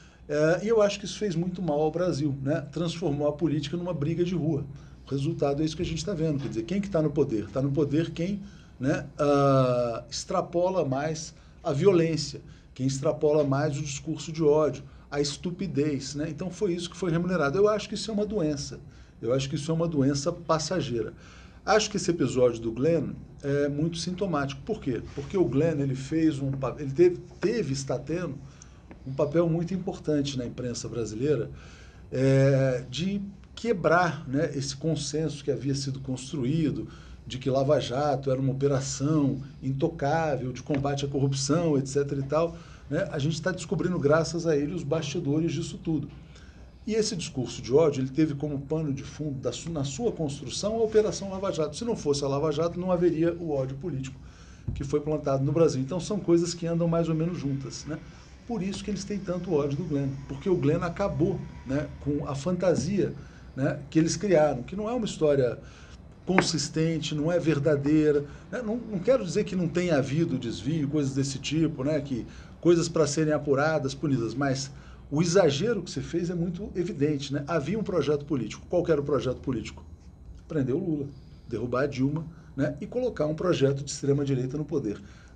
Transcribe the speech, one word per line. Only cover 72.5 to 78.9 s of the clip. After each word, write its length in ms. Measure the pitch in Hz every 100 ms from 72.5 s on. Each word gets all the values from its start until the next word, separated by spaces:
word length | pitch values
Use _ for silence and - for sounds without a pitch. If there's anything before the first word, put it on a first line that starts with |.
| -
coisas 260 | 165 170 -
pra 180 | 160 143
serem 280 | 165 156
apuradas, 600 | 147 147 131 156 156 131
punidas, 400 | - 156 127 113
mas 380 | 117 139 131 - - - - -
o 100 | 143
exagero 600 | 175 185 170 131 214 208
que 80 | 165
você 100 | 156
fez 280 | 139 170 170
é 60 | 180
muito 360 | 175 170 220 190
evidente, 580 | 170 147 147 143 -
né? 100 | 143 139
Havia 320 | 165 139 214
um 60 |
projeto 400 | 190 180 131 147
político. 420 | 143 143 104 - -
Qual 140 | 180
que 80 | 170